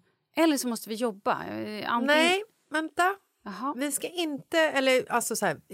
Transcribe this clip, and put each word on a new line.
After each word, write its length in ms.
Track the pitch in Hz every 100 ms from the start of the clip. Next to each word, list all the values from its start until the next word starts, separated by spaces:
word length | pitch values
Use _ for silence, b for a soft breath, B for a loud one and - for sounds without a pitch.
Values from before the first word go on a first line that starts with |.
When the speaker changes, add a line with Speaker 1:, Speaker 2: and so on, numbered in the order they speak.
| _ _ _ -
Speaker 1:
Eller 200 | 330 277
så 120 | 247
måste 200 | 220 202
vi 60 |
jobba. 500 | 220 240 196 247 180 185
Eh, 460 | 214 214 214 -
antingen 140 | 240 269
Speaker 2:
Nej, 360 | 302 339 381 440 _ -
vänta. 440 | 311 320 349 359 392 _ _
Speaker 1:
Jaha. 300 | 208 190 269 247
Speaker 2:
Vi 160 | 294
ska 160 | 269 302
inte... 500 | 349 320 269 - 330
Eller 540 | 311 277 262 262 -
alltså 240 | 240 - 220
så 100 | 196
här, 100 | 139 -